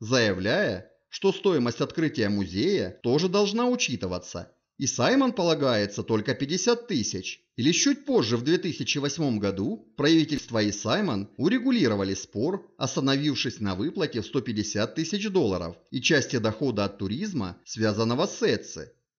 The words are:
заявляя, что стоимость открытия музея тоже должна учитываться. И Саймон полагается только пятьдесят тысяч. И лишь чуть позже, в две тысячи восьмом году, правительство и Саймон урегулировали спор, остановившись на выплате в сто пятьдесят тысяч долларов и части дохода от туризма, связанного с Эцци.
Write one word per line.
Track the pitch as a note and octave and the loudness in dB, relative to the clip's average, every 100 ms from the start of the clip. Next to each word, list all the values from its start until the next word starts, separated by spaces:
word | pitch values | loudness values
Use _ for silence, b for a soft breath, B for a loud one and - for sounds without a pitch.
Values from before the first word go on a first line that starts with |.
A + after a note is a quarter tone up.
заявляя, | A2 B2+ A2 F#2 G2 E3+ E3 F#2 - _ _ | 0 2 2 2 0 0 0 -2 -8 _ _
что | - F#3+ | -2 0
стоимость | F#3+ G3 D#3 A#2+ - | 2 2 4 2 0
открытия | D3 - D#3 - G2+ | -4 -2 -2 0 0
музея | G2+ F2 F#2 E3 F#3 F#2 - | 0 -2 0 2 2 -2 -4
тоже | A#2 D3 F3+ | 2 2 2
должна | G3+ G3+ A3 B3 | 2 2 2 0
учитываться. | B3 G3+ A2+ F#2 F2+ - F2 F#2 _ _ - | 0 -2 -2 -4 -6 -8 -12 -12 _ _ -8
И | C3+ | -4
Саймон | - C#3 C4+ C4 | 0 2 4 2
полагается | - E3+ D3+ C3+ A2 G2+ - | 2 2 2 2 2 0 -2
только | - A2 G#2+ | 0 0 0
пятьдесят | A#2+ C#3 F#3 A#3+ A#3 - | -2 -2 -2 0 0 0
тысяч. | D3+ G2+ F#2+ - - _ - | -2 -2 -6 -10 -14 _ -2
И | |
лишь | C3 - | 2 4
чуть | C#4 - - | 2 0 0
позже, | A#3 A2 A#2 | 2 2 0
в | |
две | B2+ F3 | 2 0
тысячи | F3+ - C3 C#3+ | 0 -4 -4 -2
восьмом | C#3+ E3 C#3+ G#2+ | -2 -2 0 0
году, | G2+ F#2+ A#2+ A3 - - | 0 -2 -4 -4 -10 0
правительство | D3 E3 D3 C#3 - A2+ | 4 4 4 -2 -4 0
и | G#2 | 0
Саймон | G2+ A2 E3+ G3 G#2 G2+ - | 0 0 0 0 -2 -4 -2
урегулировали | D#3+ B3 B3+ A#3+ B2+ G2+ G2 | 0 2 2 2 2 2 0
спор, | G2 - G#2 D3 G3 - - | -2 -6 -2 -2 -2 -8 -8
остановившись | C3 E3 C3+ C#3 D3 B2 C3 - | -4 -2 0 2 0 -2 -4 -4
на | G#2 | -4
выплате | F#2 C#3+ G3 D3+ A#2 | -2 -2 -2 -2 -4
в | - | -4
сто | C#3 | -4
пятьдесят | A#2+ G#2+ G#2 G#2 G#2+ | -2 -4 -2 -2 -2
тысяч | - E3 G3+ G#3 | -2 -4 -4 0
долларов | F#3 A2+ F2+ E2+ - - | 2 2 0 -4 -12 -10
и | C3 | -2
части | A#2+ D3 A#2+ B2+ | 2 2 2 0
дохода | G#2+ G#2+ C#3 G#2+ G2 | -2 0 -2 0 -2
от | - | -2
туризма, | G2 B2 G#3+ E3 F#2 F2 | -6 -4 -4 -4 -6 -8
связанного | - A2 A2 G#2 A2+ B2 F#3 | -12 -2 0 2 0 2 0
с | - | 0
Эцци. | G#3 A2 - - D2+ _ _ | 0 0 -4 -14 -16 _ _